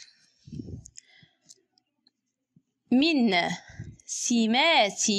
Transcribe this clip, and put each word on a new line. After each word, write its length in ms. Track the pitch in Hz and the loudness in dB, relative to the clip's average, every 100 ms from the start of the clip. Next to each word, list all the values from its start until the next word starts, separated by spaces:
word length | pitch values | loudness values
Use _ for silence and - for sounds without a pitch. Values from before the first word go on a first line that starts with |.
| - _ _ _ - - - - - - 719 719 _ _ - - _ 740 _ _ _ _ _ _ _ _ _ _ - | -18 _ _ _ -20 -18 -16 -16 -18 -20 -20 _ _ _ -20 -20 _ _ _ _ _ _ _ _ _ _ _ _ -2
من 560 | 247 320 294 233 180 165 175 - - - - - | 2 2 2 2 2 -2 -6 -12 -18 -18 -18 -14
سمات 960 | - - 240 220 240 320 302 208 - - | -8 -2 0 2 2 2 4 2 0 -2